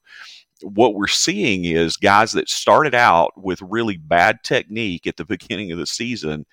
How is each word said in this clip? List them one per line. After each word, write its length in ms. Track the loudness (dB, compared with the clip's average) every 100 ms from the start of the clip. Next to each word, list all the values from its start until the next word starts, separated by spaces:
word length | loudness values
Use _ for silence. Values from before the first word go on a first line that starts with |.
| _ -20 -20 -20 _ _
What 320 | -6 2 2
we're 120 | 2 -2
seeing 580 | -2 -2 -2 -2 -2
is 320 | 0 0 0 0
guys 360 | 4 4 4
that 180 | 0 -4
started 440 | -2 4 4 4
out 460 | 4 4 4 2 -2
with 220 | -8 -8
really 340 | -6 -4 -4 -4
bad 460 | 0 2 2 0
technique 640 | -2 -4 -4 -6 -6 -6 -6
at 100 | -8
the 80 |
beginning 480 | -8 -8 -8 -10 -8
of 60 | -8
the 80 | -8
season 580 | -8 -8 -6 -6 -8 -12